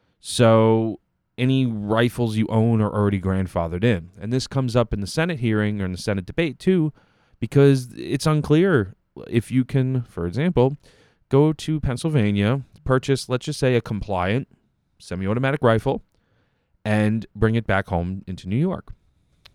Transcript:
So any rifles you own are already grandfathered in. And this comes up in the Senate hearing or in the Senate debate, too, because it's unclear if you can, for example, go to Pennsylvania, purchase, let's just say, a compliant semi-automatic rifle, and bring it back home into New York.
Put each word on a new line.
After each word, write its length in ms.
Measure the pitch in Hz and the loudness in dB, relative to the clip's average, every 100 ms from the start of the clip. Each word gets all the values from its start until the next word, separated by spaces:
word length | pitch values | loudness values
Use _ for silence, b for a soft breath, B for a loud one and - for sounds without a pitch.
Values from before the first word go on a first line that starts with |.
| _ _ | _ _
So 800 | - - 113 110 110 113 113 101 _ _ _ - | -6 2 6 6 6 2 0 -6 _ _ _ -2
any 300 | 127 135 127 | 0 2 0
rifles 720 | 110 104 110 120 - 120 110 | -2 -2 0 0 0 -2 -2
you 100 | 110 | 0
own 340 | 110 113 113 | 2 2 2
are 100 | 104 | 0
already 300 | 104 101 98 | 0 0 0
grandfathered 600 | 95 95 90 90 82 90 | 0 -2 -2 -4 -4 0
in. 260 | 117 95 85 - | 0 0 -4 -12
And 140 | 104 | -6
this 140 | 127 - | -6 -4
comes 280 | 135 127 120 | -4 -2 0
up 200 | 117 104 | -2 -4
in 40 | |
the 60 | 98 | -6
Senate 360 | - 170 151 | -4 -4 -2
hearing 380 | 120 107 104 104 | -2 0 0 -2
or 60 | 92 | -6
in 60 | |
the 80 | 90 | -6
Senate 260 | - 98 90 | -4 -4 -4
debate, 320 | - 165 127 | -4 -4 -2
too, 340 | 180 185 156 - b b b b | 0 2 0 -6 b b b b
because 540 | 113 139 139 135 123 - | 0 6 6 6 0 -12
it's 300 | 65 135 156 | -6 -2 0
unclear 720 | 151 147 151 190 147 95 - _ - - | 0 2 2 4 2 0 -6 _ -20 -4
if 240 | 117 - | -2 0
you 120 | 127 | 0
can, 380 | 123 135 131 131 117 | 0 0 0 -2 -6
for 200 | - 87 | -6 -6
example, 500 | 98 175 147 127 143 b b b b b | -2 0 2 2 0 b b b b b
go 240 | 135 151 | 2 4
to 260 | 156 - 156 | 0 -4 -4
Pennsylvania, 840 | 139 123 165 147 104 101 104 135 127 - | -2 -4 0 2 2 2 0 0 -6 -8
purchase, 460 | - 131 - 131 - | 0 0 2 -2 -2
let's 160 | 127 - | -6 -6
just 140 | 147 | -2
say, 160 | 131 120 | 0 0
a 60 | |
compliant 640 | - 104 101 92 90 117 - _ _ _ _ _ | -2 -6 -4 -4 -2 -2 -6 _ _ _ _ _
semi-automatic 640 | - 90 95 113 135 151 | -12 -6 -4 -2 -2 2
rifle, 400 | 120 113 135 - - _ _ _ _ _ _ _ | 2 2 0 -4 -8 _ _ _ _ _ _ _
and 440 | 110 107 107 110 - 104 | -2 0 0 -2 -6 -2
bring 180 | 110 | 0
it 140 | 113 110 | 0 0
back 220 | 98 - | -2 -2
home 340 | 87 87 95 - | -4 -4 -8 -10
into 240 | 90 92 | -12 -6
New 80 | 110 | -4
York. 340 | 180 - - - _ _ _ _ - | -4 -6 -12 -20 _ _ _ _ -20